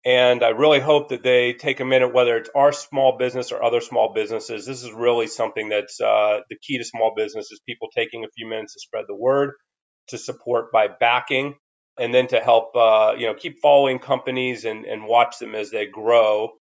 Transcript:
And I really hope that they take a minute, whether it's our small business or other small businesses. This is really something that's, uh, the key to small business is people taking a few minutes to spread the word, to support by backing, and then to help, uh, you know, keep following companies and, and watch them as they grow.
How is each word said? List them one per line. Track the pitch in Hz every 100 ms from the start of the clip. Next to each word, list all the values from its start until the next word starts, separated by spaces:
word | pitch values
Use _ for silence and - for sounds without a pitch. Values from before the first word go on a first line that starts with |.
And | 127 127 127 123
I | 117
really | 113 151 143
hope | 139 151 147
that | 127
they | 127 123 123
take | 123 151 131
a |
minute, | 131 131 123
whether | 123 120 117
it's | 113
our | 143 143
small | 143 - 139 131 127
business | 127 127 120
or | 120
other | 117 120
small | 113 117 110
businesses. | 107 104 113 - 110
This | 104 127
is | 120
really | 110 120 117 113
something | - 110 110 107
that's, | 104 104 -
uh, | 110 107 104 107 -
the | 104
key | - 131
to |
small | 117 113 110 107
business | 107 107 101
is | 104 -
people | - 110
taking | - 110 117
a | 110 -
few | 113
minutes | 110 107
to | -
spread | - 113 104
the | 101
word, | 123 139 143 - _ _ _ _ -
to | 120
support | - 123 - 117 113
by | 113 104
backing, | - 117 123 - 135 143 143 _ _ _ -
and | 120
then | 127 127
to | 120
help, | 120 113 - 120
uh, | 113 110 107 113
you | 113
know, |
keep | 104 123 -
following | 147 143 139 127
companies | - 131 - 127 127 117
and, | 113 110
and | 113 107
watch | 107 120 - -
them | 113 107
as | 107
they | 110 104
grow. | - 110 120 107 104 113 _